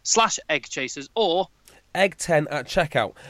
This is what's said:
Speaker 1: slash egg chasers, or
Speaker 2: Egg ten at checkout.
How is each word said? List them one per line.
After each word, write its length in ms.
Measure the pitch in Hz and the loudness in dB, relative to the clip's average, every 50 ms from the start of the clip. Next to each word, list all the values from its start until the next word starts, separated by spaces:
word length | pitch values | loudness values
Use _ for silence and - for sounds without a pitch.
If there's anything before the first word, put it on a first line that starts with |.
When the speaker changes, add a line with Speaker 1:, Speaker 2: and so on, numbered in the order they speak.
| - | -4
Speaker 1:
slash 340 | - - 233 226 202 - - - | 0 2 4 4 2 0 -2 -4
egg 220 | - 156 135 - - | -2 -4 -4 -4 -6
chasers, 400 | - 147 131 123 - 143 135 - - | -8 -6 -6 -6 -8 -10 -12 -6 -2
or 320 | 226 220 175 165 185 185 - _ _ _ - - - _ _ - | 0 2 2 2 0 0 -2 _ _ _ -20 -20 -20 _ _ -2
Speaker 2:
Egg 220 | 175 196 190 - | 0 0 0 0
ten 300 | - - - 165 151 151 139 | -4 0 2 2 2 2 0
at 180 | 147 143 123 | -2 -6 -6
checkout. 460 | - - 190 165 - - 127 107 92 - - - | -2 0 0 0 2 2 0 0 0 -4 -12 -20